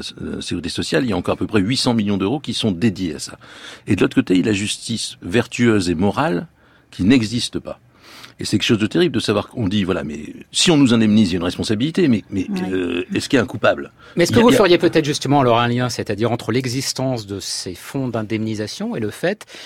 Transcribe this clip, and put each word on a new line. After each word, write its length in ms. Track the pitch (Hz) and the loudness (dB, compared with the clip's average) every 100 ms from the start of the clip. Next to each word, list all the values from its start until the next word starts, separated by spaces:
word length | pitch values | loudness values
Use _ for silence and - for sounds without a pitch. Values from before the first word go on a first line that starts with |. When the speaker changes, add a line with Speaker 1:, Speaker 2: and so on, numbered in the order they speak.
| 73 - | -6 -10
Speaker 1:
euh, 180 | 80 82 | -10 -8
sécurité 300 | - 90 82 | -6 -6 -6
sociale, 340 | - 87 160 | -6 -2 -2
il 60 | 127 | 0
y 40 | |
a 40 | 92 | -2
encore 160 | 92 | -2
à 40 | 92 | -2
peu 100 | - | 0
près 120 | 107 | 0
huit 160 | 95 131 | 0 0
cents 180 | 131 | 0
millions 240 | 117 104 101 | 2 0 0
d'euros 220 | 98 147 | 0 -2
qui 140 | - | -4
sont 180 | 101 113 | -4 -2
dédiés 440 | 85 113 90 90 69 | 0 0 0 -4 -6
à 40 | |
ça. 180 | - - - - - - - | -12 -16 -20 -20 -20 -10 -2
Et 100 | 98 | 0
de 40 | |
l'autre 140 | 135 139 | 2 2
côté, 200 | 123 - | 2 2
il 40 | |
y 40 | |
a 20 | 117 | 2
la 80 | |
justice 640 | 101 104 - - 110 - - | 0 -2 -6 -8 -8 -8 -10
vertueuse 680 | 87 107 - - 120 107 90 | -2 -2 -2 0 2 2 2
et 60 | 82 | 0
morale 520 | 101 107 156 175 170 _ _ _ _ | 0 0 -2 -2 -6 _ _ _ _
qui 120 | - | -2
n'existe 560 | 90 135 107 117 - - | 4 4 2 -2 -6 -6
pas. 200 | 69 - _ _ - - - - | -10 -14 _ _ -20 -20 -18 -12
Et 60 | - | -2
c'est 120 | - | 0
quelque 80 | - | 2
chose 140 | 113 | 2
de 80 | 107 | 2
terrible 260 | 160 175 | 2 2
de 60 | 120 | 0
savoir 280 | - 104 - | 0 0 -2
qu'on 200 | - 101 | -4 -2
dit, 160 | 104 | 0
voilà, 200 | 90 87 | 0 -2
mais 300 | 73 76 73 - - | -4 -10 -12 -16 -8
si 200 | - 185 | 0 4
on 40 | 151 | 6
nous 160 | 135 | 6
indemnise, 380 | 117 110 107 101 | 6 6 6 4
il 40 | |
y 20 | 90 | 2
a 20 | |
une 60 | |
responsabilité, 640 | 87 - 90 107 143 160 165 | -2 -2 -2 -2 0 2 2
mais, 160 | 107 - | 2 0
mais, 160 | 98 90 | -6 -4
Speaker 2:
Ouais. 120 | 95 92 | -4 -4
Speaker 1:
euh, 340 | 92 87 87 90 | -2 -2 -4 -4
est-ce 160 | 98 - | -6 0
qu'il 80 | 135 | 0
y 20 | |
a 40 | |
un 20 | 95 | 0
coupable ? 460 | 120 107 78 - _ - - | 0 0 0 -4 _ -6 0
Speaker 3:
Mais 80 | |
est-ce 80 | 170 | 2
que 60 | 240 | 6
Speaker 1:
Il 20 | |
y 20 | |
a, 20 | |
Speaker 3:
vous 60 | 233 | 6
Speaker 1:
il 40 | |
y 20 | - | 6
a 20 | |
Speaker 3:
feriez 200 | 190 175 | 6 6
peut-être 260 | 170 165 147 | 4 2 0
justement 360 | 147 139 143 | -2 2 4
alors 180 | 127 117 | 4 4
un 80 | 120 | 2
lien, 200 | 120 123 | 0 -2
c'est-à-dire 440 | - 104 101 113 | -4 -4 -2 -2
entre 200 | 117 - | -2 -2
l'existence 760 | 117 127 127 127 - 131 123 101 | -2 -2 -4 -4 -4 -4 -4 -6
de 120 | 98 | -10
ces 360 | - - 98 87 | -8 -10 -10 -12
fonds 320 | - 139 131 | -10 -6 -4
d'indemnisation 880 | 113 107 110 110 107 107 - 214 185 | -4 -2 -4 -4 -4 -6 -8 -8 -6
et 40 | |
le 120 | 107 | -6
fait 340 | - 170 208 - - | -4 -4 -4 -10 -20